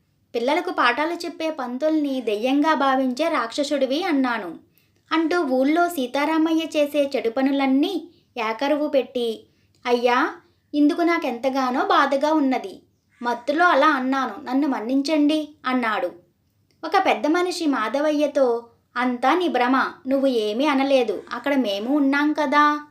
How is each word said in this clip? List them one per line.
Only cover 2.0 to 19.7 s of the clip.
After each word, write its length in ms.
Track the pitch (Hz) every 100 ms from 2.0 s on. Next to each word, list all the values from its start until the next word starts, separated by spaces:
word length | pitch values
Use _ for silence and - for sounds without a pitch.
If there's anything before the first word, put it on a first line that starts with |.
| 285 262
దెయ్యంగా 540 | 220 208 240 285 311
భావించే 540 | 311 269 262 262 247 330
రాక్షసుడివి," 760 | 302 233 - 285 294 254 285
అన్నాను. 540 | 370 285 262 233 180 - _ _ _ _ _
అంటూ 300 | 320 320 349
ఊళ్ళో 460 | 294 254 269 320 349
సీతారామయ్య 920 | 339 247 277 302 320 320 320 320 320
చేసే 300 | 285 294 277 262
చెడు 140 | 226
పనులన్నీ 800 | 226 269 277 269 269 339 359 - _ _ -
ఏకరువు 500 | 220 220 277 294 302
పెట్టి, 580 | 277 247 254 233 214 - _ _ _ 254
"అయ్యా, 460 | 240 240 247 339 - _ _ _
ఇందుకు 260 | 294 294 -
నాకెంతగానో 800 | 339 339 311 233 262 269 254 254
బాధగా 480 | 403 349 277 269 294
ఉన్నది. 500 | 320 269 254 196 180 _ _ _ _
మత్తులో 440 | 240 233 - 294 349
అలా 200 | 285 294
అన్నాను, 580 | 277 254 269 247 202
నన్ను 240 | - 262 294
మన్నించండి," 840 | 233 214 269 277 311 294 311 302 - 262
అన్నాడు. 460 | 254 226 202 180 - _ _ _ _ _ _
ఒక 80 | 320 381 381
పెద్ద 200 | 214 277
మనిషి 400 | 349 359 339 320
మాధవయ్యతో, 1000 | 262 220 262 302 294 294 285 254 233 233 _ _ -
"అంతా 380 | 247 240 262
నీ 140 | 339 339
భ్రమ, 440 | 247 247